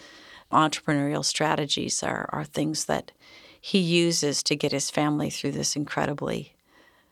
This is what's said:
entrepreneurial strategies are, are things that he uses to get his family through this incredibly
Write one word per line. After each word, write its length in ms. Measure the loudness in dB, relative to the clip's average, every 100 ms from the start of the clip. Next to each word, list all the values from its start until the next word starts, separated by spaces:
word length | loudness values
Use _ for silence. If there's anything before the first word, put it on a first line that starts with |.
| -20 -20 -20 -20 0
entrepreneurial 720 | 4 4 2 0 0 0 -2
strategies 760 | -2 0 0 0 0 -2 -2 -2
are, 240 | -2 -4 -4
are 120 | -6
things 400 | -4 -2 -2 -2
that 260 | -2 -2 -4 -18 -20 -20 -20 -18
he 180 | 0 2
uses 640 | 4 4 4 4 0 0
to 100 | 0
get 160 | 0 0
his 200 | 0 -2
family 400 | 0 2 2 -2
through 220 | -4 -4
this 220 | -2 -2
incredibly 800 | -2 -4 -2 -2 -2 -4 -4 -8 _ _ _ _ _ _